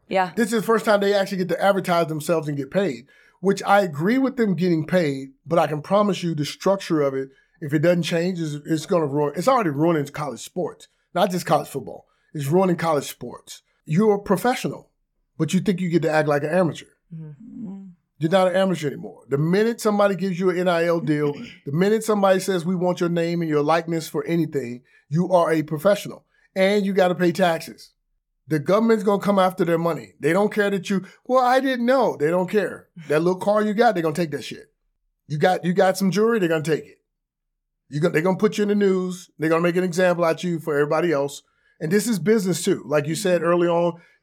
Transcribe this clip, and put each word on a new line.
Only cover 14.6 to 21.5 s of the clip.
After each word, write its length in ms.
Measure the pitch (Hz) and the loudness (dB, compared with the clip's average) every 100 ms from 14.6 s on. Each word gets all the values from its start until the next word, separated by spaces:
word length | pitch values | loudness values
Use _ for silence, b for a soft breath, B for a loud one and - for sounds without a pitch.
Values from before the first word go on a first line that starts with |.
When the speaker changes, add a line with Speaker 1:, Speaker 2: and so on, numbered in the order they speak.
| 160 104 - _ _ _ _ - | -4 -8 -14 _ _ _ _ -6
Speaker 2:
but 160 | 156 | -2
you 60 | 185 | 0
think 200 | 185 175 | 0 -2
you 100 | 180 | 0
get 120 | 165 | 0
to 80 | 160 | 2
act 160 | 156 151 | 2 2
like 160 | 143 | 0
an 60 | 151 | 0
amateur. 380 | 180 170 135 - _ _ 160 | 0 0 -2 -12 _ _ -18
Speaker 1:
Mm-hmm. 720 | 156 147 226 269 220 196 190 175 _ _ | -16 -18 -18 -14 -12 -14 -16 -20 _ _
Speaker 2:
You're 140 | 160 | 0
not 160 | 190 185 | 2 2
an 80 | 180 | 2
amateur 320 | 190 165 147 | 0 0 -4
anymore. 360 | - 104 - - | -6 -10 -18 -4
The 80 | 139 | -2
minute 440 | 160 190 220 226 | 2 2 2 0
somebody 340 | 226 208 202 185 | 0 2 2 0
gives 240 | 190 170 | -4 -2
you 100 | 185 | 0
an 80 | 175 | 0
N 100 | 180 | 0
I 180 | 170 170 | 0 0
L 140 | 170 | 0
deal, 340 | 151 151 147 | 0 0 -2
Speaker 1:
<clears throat> 320 | 143 - | -4 -12